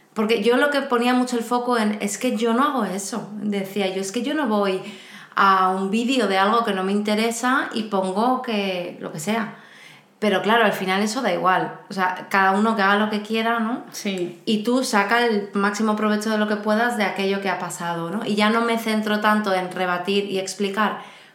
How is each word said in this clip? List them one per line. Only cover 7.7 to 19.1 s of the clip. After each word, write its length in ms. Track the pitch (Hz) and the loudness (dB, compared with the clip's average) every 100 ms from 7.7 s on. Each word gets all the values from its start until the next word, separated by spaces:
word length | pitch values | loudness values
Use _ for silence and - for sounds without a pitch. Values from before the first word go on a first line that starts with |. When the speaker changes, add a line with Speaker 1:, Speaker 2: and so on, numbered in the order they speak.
Speaker 1:
y 100 | 226 | -4
pongo 580 | 214 196 190 190 247 254 | -2 -2 0 0 2 0
que 560 | - 208 196 180 175 - | -2 -2 -2 -2 -6 -8
lo 120 | - | -10
que 60 | 160 | -8
sea". 360 | 196 226 208 - - - - - _ - | -2 -2 -2 -10 -20 -20 -20 -20 _ -4
Pero 220 | 185 180 | 0 2
claro, 240 | 190 233 214 | 4 4 4
al 80 | |
final 280 | - 190 190 | 2 -2 0
eso 200 | 214 240 | 0 0
da 100 | 226 | -2
igual. 440 | 175 175 185 233 - - | 0 2 2 0 -8 -10
O 40 | |
sea, 340 | 190 185 - - | -2 -2 -2 -2
cada 220 | 196 190 | 2 4
uno 240 | 202 220 208 | 4 2 2
que 60 | |
haga 140 | 196 202 | 4 4
lo 120 | 214 | 2
que 120 | 208 | -2
quiera, 380 | 208 220 226 233 | -2 -2 0 0
¿no? 240 | 226 254 - | -2 -4 -8
Speaker 2:
Sí. 500 | - 202 185 175 - - | -8 -6 -4 -4 -6 -2
Speaker 1:
Y 180 | 214 | 0
tú 200 | 220 254 | 2 0
saca 420 | 262 208 202 233 240 | 2 2 4 2 2
el 240 | 208 202 | 0 -2
máximo 420 | 202 202 208 220 214 | 0 0 0 0 0
provecho 340 | 214 208 220 | 0 0 0
de 80 | 214 | 0
lo 100 | 208 | 0
que 80 | 208 | -2
puedas 420 | 214 214 240 214 | 0 0 0 0
de 60 | |
aquello 380 | 185 185 190 196 | -2 -2 -2 -2
que 80 | 190 | -2
ha 100 | 175 | -4
pasado, 500 | 180 165 175 170 170 | -6 -6 -6 -4 -4
¿no? 160 | 208 - | -6 -2
Y 100 | 208 | 0
ya 140 | 214 | 2
no 120 | 233 | 2
me 160 | 233 226 | 2 0
centro 420 | 220 214 214 | 0 -2 0